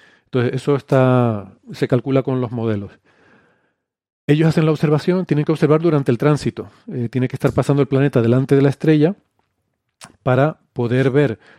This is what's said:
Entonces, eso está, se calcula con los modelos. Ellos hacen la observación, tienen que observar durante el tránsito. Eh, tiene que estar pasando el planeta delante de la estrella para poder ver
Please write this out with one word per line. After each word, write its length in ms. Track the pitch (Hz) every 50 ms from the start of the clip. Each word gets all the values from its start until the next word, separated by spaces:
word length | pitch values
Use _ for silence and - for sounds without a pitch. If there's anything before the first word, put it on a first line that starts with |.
| _ _ _ _ _
Entonces, 280 | _ - 127 120 127 -
eso 220 | 131 - 147 143
está, 800 | 131 - - 143 131 131 127 127 123 120 117 110 101 98 98 - _ _ 240
se 160 | 175 - 143 -
calcula 340 | 135 123 - 139 135 135
con 180 | 127 139 131 127
los 120 | 123 107
modelos. 400 | 123 117 113 113 107 101 101 92 - _ _ _ _ _ _ _ _ _ _ _ _ _ _ _ _ _ _ _ _ _ _ _ _ _ -
Ellos 220 | - 147 151 160 165
hacen 180 | - 170 160
la 60 | 156
observación, 520 | 151 - - 147 151 143 - 180 180 185 175
tienen 200 | - 147 147 147
que 80 | -
observar 280 | 156 - - 139 151 160
durante 300 | 165 170 151 143 139 -
el 80 | 120 107
tránsito. 500 | 139 147 151 135 - 117 - - 101 101 _ _ - 240
Eh, 160 | 175 127 120 113
tiene 200 | - 127 127 123
que 80 | -
estar 160 | - - 131
pasando 280 | - - 127 - 139 143
el 60 | 135 -
planeta 340 | 139 131 139 143 - 120
delante 340 | 113 113 123 131 135 - 139
de 60 | 139
la 80 | 139 143
estrella 440 | 135 - - 160 156 151 147 175 202 _ _ _ _ _ _ _ _ _ _ _ _ _ _ _ _ _ - - _ _
para 380 | - 127 127 131 143 156 - _ _ _
poder 380 | - - 120 110 123 127 135 135
ver 280 | 120 147 147 120 110 - _ - -